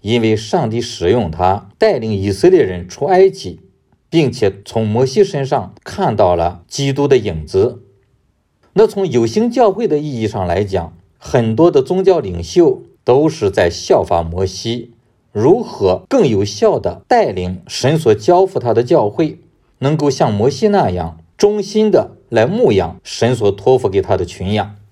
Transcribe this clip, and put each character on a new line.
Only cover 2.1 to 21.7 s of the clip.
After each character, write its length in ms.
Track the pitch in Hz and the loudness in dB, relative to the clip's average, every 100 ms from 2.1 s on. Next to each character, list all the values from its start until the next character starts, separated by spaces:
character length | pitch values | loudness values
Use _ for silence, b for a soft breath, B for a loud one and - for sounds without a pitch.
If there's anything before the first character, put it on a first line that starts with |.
以 180 | 101 98 | -4 -2
色 180 | 95 175 | 2 4
列 120 | 185 | 4
人 240 | 98 87 87 | 2 -4 -12
出 200 | - 143 | -8 0
埃 240 | 185 190 | 4 4
及， 300 | - - 80 _ _ _ _ _ | 2 -14 -16 _ _ _ _ _
并 200 | 165 135 | 0 0
且 220 | - 101 - | 0 -2 -2
从 220 | - 113 110 | -8 -4 -2
摩 180 | 110 | 0
西 200 | 131 - | 0 2
身 200 | 190 147 | 0 0
上 300 | 135 139 92 - | -2 -4 -4 -16
看 320 | - - 180 | -14 -4 -2
到 220 | 110 92 87 | 2 2 2
了 260 | 85 - _ | -2 -4 _
基 240 | - 139 | -6 -4
督 160 | 135 143 | -2 2
的 80 | 131 | 2
影 280 | 104 80 76 | 2 -8 -4
子。 360 | 95 110 - _ _ _ _ _ _ _ _ _ | 0 0 -4 _ _ _ _ _ _ _ _ _
那 120 | 180 214 | 2 2
从 220 | 202 190 | 2 -2
有 180 | 120 117 | 0 0
形 240 | 214 233 | 0 -2
教 220 | 240 226 | 2 2
会 160 | 190 220 | 2 -2
的 100 | 151 | -2
意 220 | 151 123 | -4 -4
义 80 | 107 | -4
上 180 | 110 90 | -4 -2
来 160 | 87 | -2
讲， 340 | 101 92 82 - _ _ | -2 -4 -6 -16 _ _
很 400 | - 131 113 113 | -4 -2 0 2
多 140 | 175 | 4
的 120 | 151 | 4
宗 220 | - 185 | 0 0
教 160 | 190 175 | 2 2
领 220 | 104 87 | -2 -8
袖 400 | 82 180 170 - - _ | -2 2 2 2 -10 _
都 260 | - 131 156 | 0 2 2
是 220 | - 101 | 0 -2
在 200 | 95 87 | 0 0
效 320 | 85 - 156 | -2 0 0
法 200 | 90 85 | 2 -2
摩 220 | 82 85 | -2 -4
西， 480 | 95 - 113 120 - _ _ _ _ | -6 -6 -8 -8 -10 _ _ _ _
如 320 | 104 120 226 | 0 2 2
何 420 | - - 98 90 - | 0 -2 0 0 0
更 180 | 269 156 | 0 2
有 180 | 104 | 0
效 340 | 104 - 220 165 | -2 0 0 0
地 240 | - 90 _ | -4 -8 _
带 240 | 240 165 | 0 2
领 320 | 92 90 92 - | -2 -6 -8 -12
神 280 | - 131 156 | -4 -2 0
所 160 | 120 | 2
交 300 | 104 - 180 | 2 4 4
付 140 | 190 135 | 2 0
他 160 | 120 | 0
的 80 | - | 0
教 260 | 123 160 104 | 2 2 0
会， 300 | - 156 78 _ _ _ _ | -2 -4 -6 _ _ _ _
能 180 | 135 156 | -2 0
够 140 | 147 | -2
像 220 | 135 143 | 0 0
摩 180 | 101 120 | 2 -2
西 180 | - 214 | 0 0
那 220 | 202 123 | 2 0
样 300 | 90 82 - _ _ | -2 -8 -12 _ _
忠 240 | 208 208 | 0 0
心 280 | 196 | -2